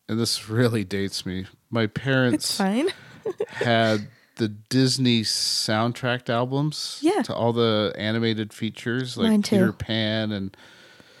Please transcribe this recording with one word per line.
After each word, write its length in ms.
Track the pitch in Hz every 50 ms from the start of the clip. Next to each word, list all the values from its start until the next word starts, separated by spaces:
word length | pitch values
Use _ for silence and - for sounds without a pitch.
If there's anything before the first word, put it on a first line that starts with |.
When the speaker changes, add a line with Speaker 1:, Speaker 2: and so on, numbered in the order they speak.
| _ -
Speaker 1:
and 100 | 110 113
this 300 | 117 - - - 104 107
really 360 | 110 117 123 117 117 110 98
dates 400 | 92 101 98 98 95 - - -
me, 200 | 95 90 95 95 - - _ _ -
my 180 | 117 117 110 107
parents 580 | - - 120 135 135 131 127 123 302 302 -
Speaker 2:
It's 120 | - - -
fine. 300 | 196 190 208 247 311 392 - - - - - -
<laughs> 260 | - 440 - - - -
Speaker 1:
had 580 | - - - 120 117 113 113 110 110 104 104 - - _ _ _ _ -
the 100 | 117 104
Disney 760 | 104 107 - - 127 131 131 127 123 131 131 123 117 113 104
soundtracked 1040 | - - - - - - - - - 110 107 113 120 120 - 131 123 123 123 - -
albums 680 | 117 117 127 127 135 139 147 151 147 - - - - -
Speaker 2:
Yeah. 200 | 285 320 427 370 240
Speaker 1:
to 120 | - -
all 160 | - 113 117
the 420 | 117 117 117 113 107 107 107 - - -
animated 560 | 104 107 110 117 117 113 110 110 110 104 -
features, 640 | - 113 107 - - - 120 117 127 131 123 120 117
like 120 | 226 220
Speaker 2:
Mine 120 | 214 208
too. 140 | 208 - 214 190
Speaker 1:
Peter 160 | 117 113 101
Pan 580 | - - - 110 113 110 107 110 110 110 107
and 240 | 107 98 98 98 - - - - - - - - - - - - - -